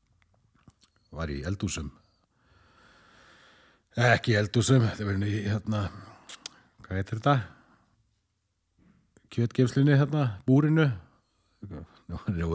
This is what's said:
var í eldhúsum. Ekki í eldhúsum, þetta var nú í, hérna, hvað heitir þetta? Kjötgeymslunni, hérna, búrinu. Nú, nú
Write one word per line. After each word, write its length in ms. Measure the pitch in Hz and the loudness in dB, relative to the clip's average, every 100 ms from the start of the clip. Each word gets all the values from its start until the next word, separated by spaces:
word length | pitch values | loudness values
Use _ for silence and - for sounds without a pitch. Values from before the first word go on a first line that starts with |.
| _ _ _ _ _ _ _ _ _ _ _ 71 | _ _ _ _ _ _ _ _ _ _ _ -10
var 160 | 80 | -8
í 100 | 69 73 | -6 -6
eldhúsum. 440 | 98 101 - 71 - _ _ _ _ _ _ _ _ _ _ _ _ _ _ _ _ _ _ _ - | -6 -6 -6 -8 -12 _ _ _ _ _ _ _ _ _ _ _ _ _ _ _ _ _ _ _ 0
Ekki 380 | 120 110 - | 2 4 2
í 60 | 107 | 0
eldhúsum, 440 | 104 120 113 131 | 2 0 4 4
þetta 240 | 113 92 104 | 4 0 -4
var 120 | 98 | -2
nú 80 | 104 | -2
í, 80 | 107 104 | -2 -2
hérna, 380 | 101 95 110 92 - - - - - - - _ _ | -4 -2 -4 -4 -8 -18 -20 -20 -18 -18 -20 _ _
hvað 160 | - 92 | -8 -6
heitir 220 | 95 110 | -6 -2
þetta? 140 | 139 139 92 - _ _ _ _ _ _ _ _ _ _ _ _ _ _ _ _ _ | 0 0 -2 -14 _ _ _ _ _ _ _ _ _ _ _ _ _ _ _ _ _
Kjötgeymslunni, 640 | - 117 - 127 - 139 143 | -4 -2 2 0 4 4 4
hérna, 300 | 143 151 135 95 - | 2 0 -2 -2 2
búrinu. 420 | 131 151 160 151 101 - _ _ _ _ _ 101 | 2 4 2 2 0 -10 _ _ _ _ _ -16
Nú, 180 | 85 85 _ - | -16 -16 _ -14
nú 380 | 85 - 90 85 | -10 -6 -4 -2